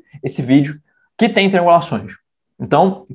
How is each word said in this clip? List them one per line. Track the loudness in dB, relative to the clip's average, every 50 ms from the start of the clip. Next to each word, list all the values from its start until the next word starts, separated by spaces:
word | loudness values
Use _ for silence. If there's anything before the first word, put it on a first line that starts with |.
| _ _ -20 -12 -12
esse | -10 -8 -6 -2
vídeo, | 2 2 2 2 0 -6 -14 _ _ _ _ _ _ _ -2
que | -2 0
tem | 2 0 0 2
triangulações. | 2 2 2 4 4 2 2 -2 -8 -8 -8 -10 -18 _ _ _ _ _ _ _ _ -12
Então, | -6 -2 0 2 2 0 -2 -6 -14 -14 -6